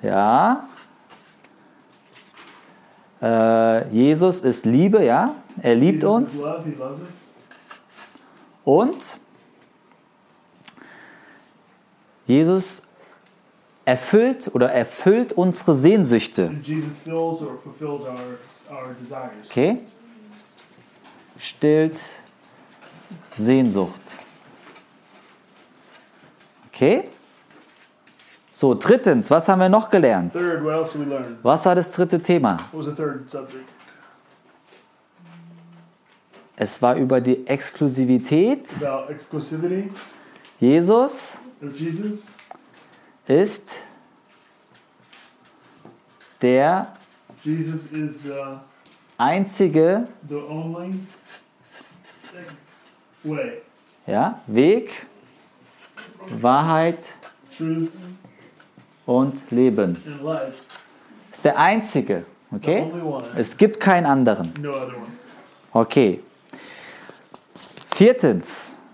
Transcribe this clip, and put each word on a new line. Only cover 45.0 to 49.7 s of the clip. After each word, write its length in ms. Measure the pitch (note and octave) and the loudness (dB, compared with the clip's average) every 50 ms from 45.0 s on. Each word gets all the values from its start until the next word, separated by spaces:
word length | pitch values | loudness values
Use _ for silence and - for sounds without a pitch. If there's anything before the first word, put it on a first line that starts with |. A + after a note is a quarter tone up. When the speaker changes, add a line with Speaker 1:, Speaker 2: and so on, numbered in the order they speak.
| _ _ - - - - _ _ _ - _ _ _ _ _ _ _ - - _ _ _ _ _ - - _ _ - | _ _ -20 -20 -20 -20 _ _ _ -20 _ _ _ _ _ _ _ -20 -20 _ _ _ _ _ -20 -20 _ _ 2
Speaker 1:
der 500 | B2 B2+ C3 C3+ D3+ F3 F#3+ - - - - - _ _ _ _ _ - _ _ | 4 4 4 4 2 2 0 -2 -8 -14 -20 -20 _ _ _ _ _ -20 _ _
Speaker 2:
Jesus 440 | D3+ D#3 E3 D#3 D3+ D#3+ D#3 - - D3 | -6 -4 -4 -4 -6 -8 -10 -10 -10 -10
is 300 | D#3 D3+ D3 - - C#3+ | -8 -8 -8 -10 -12 -14
the 100 | C#3+ C#3 C#3 C#3 C3+ C3+ C3+ - _ _ _ _ _ _ _ _ _ _ _ | -12 -10 -10 -10 -12 -14 -16 -20 _ _ _ _ _ _ _ _ _ _ _
Speaker 1:
einzige 880 | A#2+ C3+ E3 F#3+ G3+ G3 - - F#3+ F3 | -2 0 0 0 -2 -4 0 0 0 2